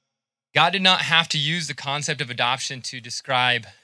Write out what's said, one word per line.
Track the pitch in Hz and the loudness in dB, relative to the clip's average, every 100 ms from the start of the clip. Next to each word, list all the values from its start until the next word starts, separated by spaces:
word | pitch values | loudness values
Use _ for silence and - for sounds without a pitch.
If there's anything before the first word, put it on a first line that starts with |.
| _ _ _ _ _ 143 | _ _ _ _ _ 2
God | 165 | 4
did | 190 | 4
not | 185 185 | 2 2
have | 143 165 165 | 4 2 2
to | 156 | 0
use | 143 170 147 | -2 -2 -4
the | |
concept | 143 143 143 147 139 | -8 -6 -4 -4 -4
of | 131 | -4
adoption | 120 123 131 - 131 | -2 0 0 -4 -8
to | - 127 | -10 -12
describe | 117 - - 127 127 120 110 - | -10 -10 -2 2 4 2 -2 -20